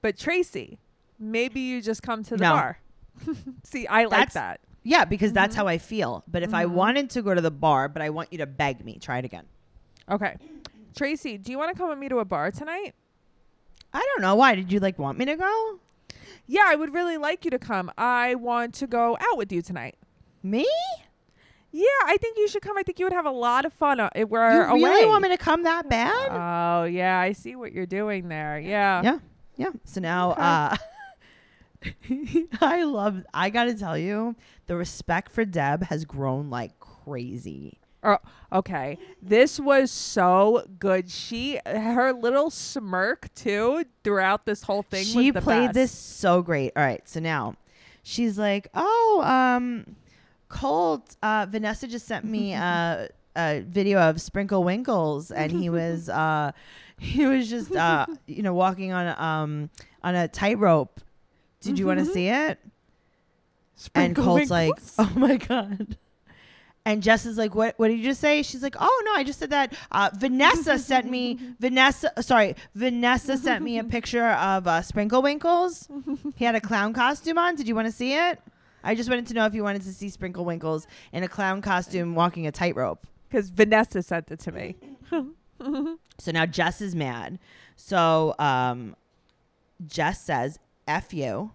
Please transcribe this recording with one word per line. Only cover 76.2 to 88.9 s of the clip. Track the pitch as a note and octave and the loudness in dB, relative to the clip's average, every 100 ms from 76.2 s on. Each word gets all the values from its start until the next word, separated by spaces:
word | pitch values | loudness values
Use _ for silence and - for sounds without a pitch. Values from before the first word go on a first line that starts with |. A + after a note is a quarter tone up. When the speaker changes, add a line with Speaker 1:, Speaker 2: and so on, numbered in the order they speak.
| D4 - | -8 -2
Speaker 2:
He | |
had | A#3 | 0
a | A3+ | 0
clown | G#3+ A3+ G#3 | 0 -2 -2
costume | A3+ B3 C#4+ D#4+ E4 | 0 0 0 -2 0
on. | F4 E4 | 0 0
Did | A3+ | -2
you | |
wanna | A3 A3 | -2 -2
see | A3+ B3 | -4 -2
it? | C#4+ F4 E4+ - _ _ _ | 0 0 -2 -12 _ _ _
I | - | -4
just | A3+ A#3+ | -2 0
wanted | B3 A#3+ | -2 -2
to | |
know | A#3 | 0
if | G#3+ | 0
you | G#3+ | 0
wanted | G#3 G3+ | -4 -4
to | F#3+ | -8
see | F#3+ G3+ | -10 -12
Sprinkle | - F#3 F3+ F3 | -10 -10 -6 -6
Winkles | E3+ D#3+ D#3 - - - | -4 -4 -4 -6 -20 -12
in | - | -8
a | F3+ | -8
clown | - G3 F#3+ | -4 -2 -2
costume | G3+ F#3 F3+ F#3 E3+ | -2 -2 -2 -4 -2
walking | E3 F3 F3 D#3 | 2 2 0 -8
a | |
tightrope." | - F3 C3 B2 D#2+ - - _ | -2 -4 -2 -4 -4 -12 -20 _
Speaker 1:
'Cause | C4 G3 | -4 -4
Vanessa | F3+ G#3+ G#3+ G#3+ G3 | 4 6 6 4 -2
sent | F3+ E3+ D#3+ | -4 -6 -6
it | D#3+ | -12
to | - | -12
me. | - - F#3 - C4+ - | -10 -12 -14 -18 -20 -6
<laughs> | E4 C4+ D#4+ _ _ B3+ C#4 C#4+ E4 _ - | -6 -6 -12 _ _ -6 -4 -4 -8 _ -14
Speaker 2:
So | - | -4
now | E3 D#3+ | -2 -2
Jess | D#3+ E3+ - | 0 -2 -2
is | G3+ | -6
mad. | E3+ C#3 A#2 E2 F3+ _ - - _ | -4 -4 -6 -10 -14 _ -20 -20 _
So, | - F#3+ E3 D#3+ D#3 - | -4 2 4 4 2 0
um, | D3 C3 B2+ B2 A2+ | 0 2 0 -2 -10